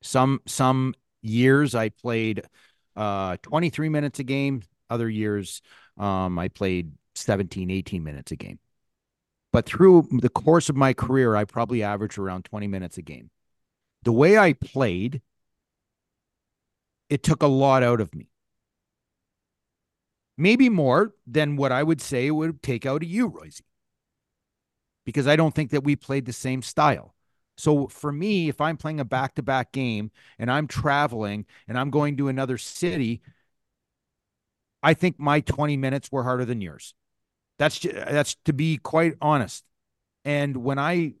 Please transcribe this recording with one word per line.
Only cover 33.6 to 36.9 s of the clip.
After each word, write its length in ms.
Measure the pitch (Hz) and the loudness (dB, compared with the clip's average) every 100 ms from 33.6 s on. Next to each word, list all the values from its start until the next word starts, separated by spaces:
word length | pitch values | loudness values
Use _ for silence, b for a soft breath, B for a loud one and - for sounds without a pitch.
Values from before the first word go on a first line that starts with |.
| _ _ _ _ _ _ _ _ _ _ _ _ | _ _ _ _ _ _ _ _ _ _ _ _
I 120 | 147 | 2
think 260 | 160 180 - | 4 2 0
my 220 | 147 147 | 0 0
twenty 340 | - - 147 143 | 0 -2 -2 0
minutes 340 | 135 135 - | -2 -4 -4
were 140 | 135 | -4
harder 220 | 127 127 123 | -2 -2 -2
than 160 | 120 | -6
yours. 320 | 92 73 - | -8 -12 -20